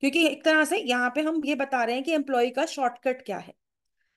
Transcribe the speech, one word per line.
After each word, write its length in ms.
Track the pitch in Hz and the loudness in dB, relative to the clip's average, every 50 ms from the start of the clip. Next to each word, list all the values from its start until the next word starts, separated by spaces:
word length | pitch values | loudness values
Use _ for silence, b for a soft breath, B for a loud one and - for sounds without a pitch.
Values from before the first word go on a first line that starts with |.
क्योंकि 240 | - 277 269 339 330 | -2 0 2 2 2
एक 180 | 302 285 - - | 2 2 0 2
तरह 200 | 320 311 311 302 | 4 4 4 4
से 140 | 294 339 440 | 2 0 -2
यहाँ 320 | 359 240 240 247 247 247 | 0 0 0 0 0 0
पे 120 | 240 285 | 0 -2
हम 180 | 311 311 330 320 294 | -2 0 -2 -2 -2
ये 100 | 269 294 | -2 -2
बता 280 | 247 277 277 269 247 233 | -2 -2 -2 0 0 0
रहे 100 | 220 240 | 0 -2
हैं 100 | 262 269 | -2 -2
कि 80 | 330 320 | -2 -2
एम्प्लॉय 360 | 302 277 277 262 240 240 254 | -2 0 0 0 2 2 2
का 160 | 247 269 311 | 0 -2 -2
शॉर्टकट 580 | 320 - 285 262 240 - - - 262 254 254 - | -2 -2 -2 -2 -2 -2 -2 -4 -4 -4 -4 -6
क्या 140 | - 190 175 | -10 -10 -10
है। 160 | 170 180 - _ _ _ _ _ _ _ _ _ _ _ _ | -12 -16 -20 _ _ _ _ _ _ _ _ _ _ _ _